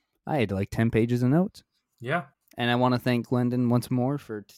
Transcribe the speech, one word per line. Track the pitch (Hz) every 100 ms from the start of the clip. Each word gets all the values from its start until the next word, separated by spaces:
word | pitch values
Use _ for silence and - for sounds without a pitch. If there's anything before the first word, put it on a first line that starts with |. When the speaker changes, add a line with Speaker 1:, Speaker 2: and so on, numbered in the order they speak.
| _ _ -
Speaker 1:
I | 151
had, | 104
like, | 98 101
ten | - 117
pages | 113 117 120
of | 123
notes. | 151 190 - - _ _ _
Speaker 2:
Yeah. | 120 165 - _ _ -
Speaker 1:
And | 120
I | 123
wanna | 123 123
thank | 127 120 113
Glendon | 123 123 123 120
once | 120 -
more | 127 127 143
for | - 107
t-, | 101